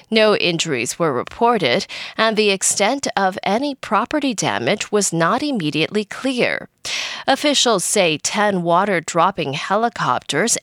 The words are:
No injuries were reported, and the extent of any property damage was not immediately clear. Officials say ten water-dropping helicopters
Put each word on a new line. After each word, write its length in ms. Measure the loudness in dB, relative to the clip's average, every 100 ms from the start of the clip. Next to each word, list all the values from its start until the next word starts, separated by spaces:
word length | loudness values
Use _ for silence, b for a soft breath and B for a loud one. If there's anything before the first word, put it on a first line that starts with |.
| -2
No 260 | 2 4 4
injuries 600 | 2 0 -2 -2 -4 -2
were 140 | -2
reported, 760 | -2 -4 0 2 2 2 0 -2 B B -2
and 200 | 0 2
the 140 | 2
extent 580 | 2 0 2 0 0 -2 0
of 220 | 0 0
any 320 | -2 0 -2
property 600 | -6 -2 -2 0 -2 -2
damage 580 | -2 -2 0 0 -2 -2
was 200 | 0 0
not 300 | 2 2 0
immediately 600 | -2 -2 -2 0 0 -2
clear. 640 | -4 -4 -4 0 0 -2 -8 _ B B B B -2
Officials 580 | 0 2 2 2 2
say 320 | 2 2 2 0
ten 440 | -2 0 0 0
water-dropping 920 | 2 2 2 0 0 2 2 0 -4
helicopters 1040 | -4 -2 0 0 0 -2 0 0 0 0 0